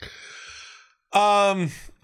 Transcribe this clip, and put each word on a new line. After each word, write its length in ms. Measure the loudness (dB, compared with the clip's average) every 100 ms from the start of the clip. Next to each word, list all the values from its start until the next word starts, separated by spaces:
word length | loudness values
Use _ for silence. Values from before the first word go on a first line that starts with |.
| -20 -18 -20 -18 -18 -20 -20 -20 _ _ _
Um, 580 | 2 4 4 4 2 -2 -4 -18 -8